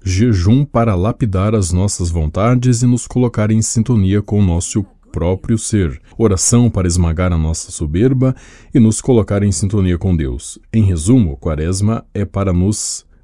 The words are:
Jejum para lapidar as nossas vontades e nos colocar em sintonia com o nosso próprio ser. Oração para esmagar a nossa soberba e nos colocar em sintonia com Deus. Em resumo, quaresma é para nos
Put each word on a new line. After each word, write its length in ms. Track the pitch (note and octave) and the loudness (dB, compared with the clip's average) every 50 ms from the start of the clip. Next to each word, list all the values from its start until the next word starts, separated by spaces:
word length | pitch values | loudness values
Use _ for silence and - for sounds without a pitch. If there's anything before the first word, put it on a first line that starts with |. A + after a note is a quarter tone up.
| - | -6
Jejum 600 | F#2+ F2+ F#2 A2+ B2 A2 F#2+ E2+ F#2+ A#2 C3+ D3 | -4 -2 0 2 2 2 2 2 2 2 2 2
para 300 | - - A#2+ A#2 A2+ G2+ | 0 0 0 0 0 0
lapidar 600 | F2+ F2+ G#2+ B2 - - A2+ F#2 F#2 F#2+ G#2+ A2 | 0 0 -2 -2 -2 -4 -2 0 0 0 0 0
as 180 | A2 F#2+ E2 F2 | 0 0 0 0
nossas 380 | F2+ F#2+ G#2 - - F2+ E2 | 0 0 -2 -2 -4 -4 -2
vontades 720 | E2 E2+ D#2 D2+ D#2+ F2+ G2+ A#2 B2+ B2+ A#2+ B2+ B2 A2+ B2 | -2 -2 -2 -2 -2 0 0 2 2 2 2 2 2 2 2
e 40 | |
nos 200 | B2 B2 A#2+ - | 2 0 0 -2
colocar 440 | - - B2+ B2 A#2+ - - G#2+ G#2+ | -4 -2 -2 0 0 0 -2 0 0
em 120 | A2 A2 A2 | 0 0 0
sintonia 580 | - - A#2 A2 - B2+ A2 F#2+ F#2 G2 G#2 | 0 -2 -2 0 0 2 2 2 2 2 0
com 200 | G#2 - A2 G#2 | 0 0 0 2
o 40 | G#2 | 2
nosso 400 | F#2 E2 E2+ F2 - - A2+ G2+ - _ _ _ _ - | 2 2 0 -2 -4 -4 -6 -6 -6 _ _ _ _ -8
próprio 440 | - D#2+ E2+ F#2+ F#2 - - A#2 | -4 -2 -2 -2 -4 -2 -4 -4
ser. 440 | A2 - - - G#2 F#2 D#2 C2+ - - - - - | -4 -2 -2 -2 0 0 -2 -4 -8 -14 -14 -4 -2
Oração 500 | A2+ A2 G2 F2 - - A#2+ A#2+ A#2+ A#2 | 0 0 0 0 0 2 4 4 4 2
para 200 | G2 G#2 F#2 F2+ | 2 0 0 0
esmagar 440 | E2+ F2+ F2 E2 D#2+ D#2+ F2+ F2+ F2+ | 2 2 2 2 0 0 0 0 0
a 60 | E2 | 0
nossa 320 | D#2+ D#2 D#2+ - - - | 0 0 -2 -4 -8 -10
soberba 640 | - - D#2+ D2+ D2+ F2 A2 C3 C3+ B2+ B2+ C3 C3 - - - - - - - - | -10 -8 -6 -4 0 2 2 2 2 2 0 0 -2 -4 -8 -20 -20 -20 -10 -2 2
e 60 | C#3+ | 4
nos 200 | A2+ A2 G#2+ - | 4 4 2 0
colocar 440 | - - C3 A2+ G2 - G2+ G2+ G2+ | 0 2 2 2 2 2 0 0 0
em 80 | G#2 G2 | 0 0
sintonia 440 | - - F#2+ G#2 G#2 F#2+ F#2 F2 | 0 -2 -2 0 0 0 0 0
com 200 | E2+ - G2 F2+ | 0 0 0 0
Deus. 420 | D#2+ D2+ C2 B1 - - - - - - _ - | 0 0 -2 -6 -8 -10 -14 -18 -20 -12 _ 0
Em 100 | A2+ G#2+ | 0 2
resumo, 540 | G2 F2+ E2 D2+ F#2 B2+ C3+ G#2+ D#2+ C#2 | 2 0 0 2 2 4 4 2 2 -2
quaresma 680 | C2+ - F2 D#2 D2 D#2 E2 F#2 F#2+ G2+ G#2 A2 A#2 - _ - | -4 -6 -4 -4 -2 -2 -2 -2 -2 0 -2 -2 -4 -6 _ -6
é 120 | G#2 G2+ | -6 -6
para 280 | - - G2+ G2 F#2+ F2+ | -4 -4 -2 -2 0 0
nos 560 | F2 F2+ G2+ A2 - - - - - - _ _ _ | 2 2 0 0 -2 -6 -8 -10 -12 -14 _ _ _